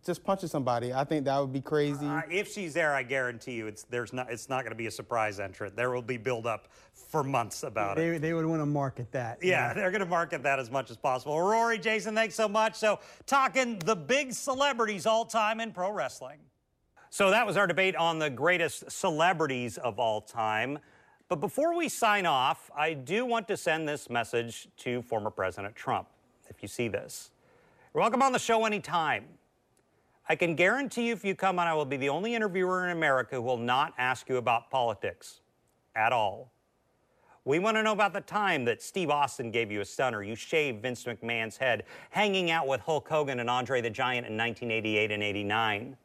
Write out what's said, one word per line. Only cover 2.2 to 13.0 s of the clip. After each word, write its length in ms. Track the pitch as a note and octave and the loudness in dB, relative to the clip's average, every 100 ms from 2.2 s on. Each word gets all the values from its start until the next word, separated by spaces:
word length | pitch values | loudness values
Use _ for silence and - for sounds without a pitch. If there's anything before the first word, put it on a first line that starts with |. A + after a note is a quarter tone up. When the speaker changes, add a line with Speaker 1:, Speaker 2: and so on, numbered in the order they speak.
| D#3 | -2
Speaker 2:
if 220 | F3 G3+ | -4 -4
she's 220 | G#3+ F3+ | -6 -6
there, 200 | D3 D#3 | 0 0
I 80 | C#3 | 0
guarantee 520 | B2+ C3+ B2 A#2+ - | 0 -2 -2 -4 -8
you 140 | A#2+ G#2+ | -8 -8
it's, 160 | G#2 | -10
there's 280 | - A#2+ A#2 | -6 -6 -4
not, 180 | B2+ B2 | -6 -6
it's 200 | A#2 - | -8 -4
not 160 | C3 A#2+ | -4 -4
gonna 100 | A2+ | -6
be 120 | A2+ | -8
a 40 | |
surprise 480 | - - A#2 A2 G2 | -8 -4 0 0 -2
entrant. 380 | G2 F#2 G#2 G2+ | -8 -6 -10 -2
There 140 | B2 | -2
will 100 | B2 | -2
be 160 | A#2 B2 | -4 -4
build 280 | A2 A#2+ A2+ | -2 -2 -2
up 220 | G#2+ - - - | -4 -8 -20 -20
for 300 | - - D#3 | -20 -4 -2
months 400 | C3+ C3 A#2 - | 2 0 0 -4
about 320 | C#3+ A2 G2+ G2 | -6 -2 0 2
Speaker 3:
They, 140 | E3 | 0
Speaker 2:
it. 120 | E3 | 0
Speaker 3:
they 120 | D#3 | 0
would 120 | E3 D#3+ | 0 0
wanna 200 | E3 D3 | 0 0
market 440 | C#3+ C#3 - A#2+ | 0 0 -4 -6
that, 240 | C3+ A#2 A#2+ | -4 -6 -2
Speaker 2:
Yeah, 280 | F3+ E3+ B2+ | 2 2 2
Speaker 3:
yeah. 40 | |
Speaker 2:
they're 180 | - F#3+ | 0 0
gonna 140 | G#3 F3+ | 0 0
market 380 | E3+ E3+ D#3+ | 0 0 -2
that 160 | C3+ C3+ | 0 0
as 100 | A#2+ | 0
much 220 | C3+ C3 | -4 -4
as 60 | A2+ | -4
possible. 440 | C#3+ B2+ C#3+ D3+ | 0 0 0 0
Rory, 380 | F#3 A3+ A#3 A3+ | 4 4 4 2
Jason, 340 | F3+ A3 G3 | 0 0 0
thanks 220 | G#3+ A3 - | 0 0 2
so 140 | A3 | 2
much. 260 | G#3 A3 - | 4 2 2
So, 240 | G#3+ F#3+ | 0 0